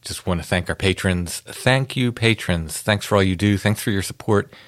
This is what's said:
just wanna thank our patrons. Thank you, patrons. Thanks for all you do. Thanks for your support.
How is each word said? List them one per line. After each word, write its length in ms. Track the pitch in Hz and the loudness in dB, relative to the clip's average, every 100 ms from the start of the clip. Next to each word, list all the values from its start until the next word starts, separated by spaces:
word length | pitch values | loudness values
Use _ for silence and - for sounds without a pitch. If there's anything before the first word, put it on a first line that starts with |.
just 260 | - - - | -14 -8 -4
wanna 160 | 87 | -4
thank 240 | - 92 82 | 0 -2 -2
our 80 | 80 | -2
patrons. 640 | 98 92 101 90 85 - | 0 2 0 0 -4 -10
Thank 560 | - - 127 135 135 131 | -14 -4 0 2 0 -2
you, 160 | 123 | -2
patrons. 720 | 117 113 110 - 85 80 - | 2 2 2 0 -2 -4 -4
Thanks 240 | - 101 - | 0 0 2
for 100 | 104 | 2
all 80 | |
you 140 | 95 90 | 2 2
do. 200 | 104 101 | 2 4
Thanks 240 | 104 107 | 2 0
for 100 | - | -2
your 100 | 98 | -2
support. 500 | - - - 101 - - | -4 -6 0 0 0 -10